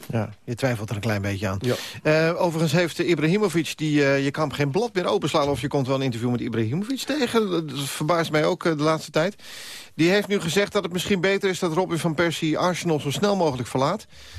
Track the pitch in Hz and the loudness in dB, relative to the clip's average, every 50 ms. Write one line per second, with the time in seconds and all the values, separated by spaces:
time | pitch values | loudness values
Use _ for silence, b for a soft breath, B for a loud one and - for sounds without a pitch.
0 | - - 123 113 104 107 104 - - 120 117 - 135 123 120 104 107 - 113 101 | -8 -4 -4 -2 -2 -4 -8 -12 -10 -10 -4 -2 0 0 0 -2 -4 -6 -6 -4
1 | 113 113 104 101 98 101 101 92 107 98 98 95 - 123 113 B B B B B | -2 -2 -2 -2 -2 -2 -2 -2 -2 -4 -2 -2 -2 -2 -2 B B B B B
2 | - 156 151 160 160 165 175 - 185 175 156 160 170 147 139 180 175 160 - - | 0 2 2 2 2 2 2 0 0 0 0 0 0 2 2 2 2 0 0 0
3 | 160 165 175 151 147 160 190 214 214 180 147 170 147 - - - 156 156 147 147 | 0 2 2 2 2 2 2 2 2 2 2 0 -2 -2 -4 -4 0 2 4 4
4 | 143 139 139 139 139 143 139 160 156 139 - - 143 143 135 190 240 233 - 180 | 4 4 4 2 2 0 0 0 -2 -2 0 0 0 0 0 0 -2 0 -2 -2
5 | 175 196 214 190 170 147 - 156 143 143 139 120 143 139 - 143 127 127 135 135 | 0 2 0 0 0 0 2 2 2 2 0 0 -2 -2 0 0 0 0 0 0
6 | 135 131 113 113 120 123 123 117 120 120 110 113 113 107 135 185 208 240 269 233 | 0 -2 -2 -2 0 0 0 -2 -2 -2 -2 0 0 0 -2 -2 -2 -4 -4 -4
7 | - - 277 302 247 - 233 226 214 190 175 170 160 147 123 143 139 135 - - | -4 -4 -2 -2 0 0 2 2 2 2 0 -2 -4 -4 -6 -6 -6 -6 -4 -2
8 | 156 151 175 165 160 143 156 151 156 175 180 - - 175 160 143 151 160 160 147 | 0 2 2 2 2 2 2 2 2 2 0 0 0 0 0 2 2 2 0 0
9 | - - - 156 160 202 - B B B B B B B B B B B - - | -2 -2 0 0 0 0 -2 B B B B B B B B B B B 0 2
10 | 160 175 196 208 202 190 202 190 160 165 147 202 202 196 - 202 - 165 175 180 | 4 4 4 4 2 2 0 0 0 0 2 2 2 2 2 0 -2 -2 -4 -4
11 | - - 208 175 165 196 196 196 202 190 180 - 190 170 156 175 190 160 170 156 | 0 0 2 2 2 2 2 2 0 0 0 0 -2 0 2 0 0 0 0 0
12 | 160 170 151 175 175 165 151 - 165 156 147 - 160 180 175 - - 175 156 143 | 0 0 2 2 2 2 0 0 0 0 2 2 2 0 0 0 0 0 0 0
13 | - 143 131 - 202 208 202 190 170 151 127 - - - - 127 135 156 196 226 | 0 -2 -2 0 2 2 2 2 2 2 0 -2 -4 -4 -2 0 0 0 0 -2
14 | - B B B B B B | -6 B B B B B B